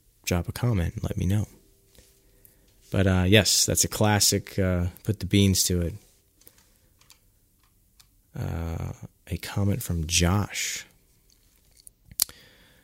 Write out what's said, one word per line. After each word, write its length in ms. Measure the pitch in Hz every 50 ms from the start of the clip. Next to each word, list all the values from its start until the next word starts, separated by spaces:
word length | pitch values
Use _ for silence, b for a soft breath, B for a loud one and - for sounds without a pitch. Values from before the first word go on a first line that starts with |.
| _ _ _ _ _
drop 240 | - 95 87 85 -
a 60 | -
comment 400 | - - 120 120 95 85 80 -
and 100 | - -
let 140 | - - -
me 80 | 90
know. 220 | 90 95 107 98 - - - _ _ _ _ _ _ b b b b b b b b b b b b b b b b b b _ -
But, 160 | - 101 95 95
uh, 180 | 92 92 90 90
yes, 380 | 98 110 92 - - - -
that's 180 | - 98 - -
a 60 | -
classic, 680 | - - 110 104 107 101 - - - 101 - - - -
uh, 300 | 95 92 90 87 87 87 - - -
put 160 | - 104 -
the 60 | -
beans 380 | 90 - 101 98 98 92 - -
to 180 | - 92 87
it. 120 | 85 82 - 104 - _ _ _ _ _ _ _ b b b b b b b b b b b b b b - _ _ _ _ _ _ _ _ _ _ _ _ _ _ _ _ - _ _ _ _ _ _ - -
Uh, 540 | - 92 90 82 82 82 82 87 87 90 - - - - _ _ _ -
a 100 | 87 85
comment 460 | - - - - 101 101 98 - -
from 240 | - 87 85 80 76
Josh. 800 | 85 82 85 85 90 104 98 - - - - - - - - - _ _ _ _ _ _ _ _ _ _ _ _ _ _ _ _ _ _ _ - - _ _ - - - - b b b b b b b b b b b